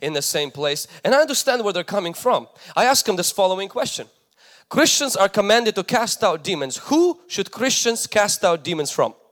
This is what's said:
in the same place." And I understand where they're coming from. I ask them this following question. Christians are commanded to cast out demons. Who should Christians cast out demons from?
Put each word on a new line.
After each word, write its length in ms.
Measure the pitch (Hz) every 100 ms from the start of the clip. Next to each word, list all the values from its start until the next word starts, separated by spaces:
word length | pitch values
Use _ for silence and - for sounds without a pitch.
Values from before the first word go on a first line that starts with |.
in 140 | 143
the 80 | 147
same 280 | - 156 143
place." 360 | 143 147 143 - -
And 100 | 196
I 60 | 269
understand 420 | 302 254 262 247
where 100 | 208
they're 120 | 175
coming 300 | 170 202 170
from. 340 | 170 247 175 117 _ -
I 100 | -
ask 200 | 240 269
them 120 | - 185
this 140 | 175
following 380 | - 185 185 196
question. 400 | 240 262 - 110 _ _ _ _ - _
Christians 440 | - 311 - 277
are 140 | - 196
commanded 460 | 208 202 233 226
to 100 | 202
cast 400 | 180 233 226 -
out 180 | 202 165
demons. 360 | 175 160 135 -
Who 360 | - 302 359 - -
should 220 | - 190
Christians 560 | - 254 - 240 226 -
cast 360 | 214 202 -
out 220 | 190 170
demons 260 | 156 160 143
from? 240 | - 117 - _